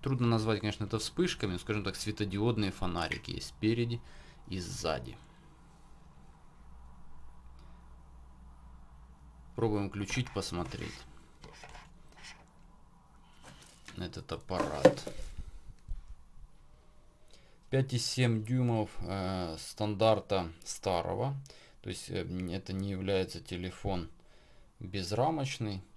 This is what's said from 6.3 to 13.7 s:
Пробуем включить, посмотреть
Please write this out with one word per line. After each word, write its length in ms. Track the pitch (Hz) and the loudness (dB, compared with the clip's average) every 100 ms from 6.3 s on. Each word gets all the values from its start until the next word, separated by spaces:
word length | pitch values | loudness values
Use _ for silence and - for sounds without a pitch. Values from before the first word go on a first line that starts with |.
| - - - - - - - - - - - - - - - - - - - - - - - - - - - - - - - - - | -20 -20 -20 -18 -16 -16 -14 -12 -10 -12 -14 -16 -16 -16 -18 -18 -18 -18 -18 -18 -18 -18 -18 -18 -18 -18 -18 -20 -20 -20 -20 -10 0
Пробуем 340 | 110 104 98 | 2 2 0
включить, 420 | 98 98 - 123 | -2 -2 0 0
посмотреть 640 | 98 - 87 87 - - - - - - - - - - - - - - - - - - - - - - - - - - - - - - | -2 -2 -2 -2 -4 -6 -8 -16 -18 -20 -20 -18 -16 -16 -16 -18 -20 -20 -18 -18 -18 -20 -20 -20 -20 -20 -20 -20 -20 -20 -20 -18 -18 -20